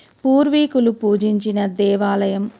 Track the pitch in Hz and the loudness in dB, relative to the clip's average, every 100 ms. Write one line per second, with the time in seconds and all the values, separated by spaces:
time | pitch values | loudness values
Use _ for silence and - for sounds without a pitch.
0 | _ _ 262 269 294 302 294 262 233 220 | _ _ 2 2 4 2 0 2 0 0
1 | 214 202 214 208 214 208 202 185 202 196 | 0 0 0 -2 -2 -2 -4 -2 0 0
2 | 202 202 196 196 202 | 0 0 -2 -4 -6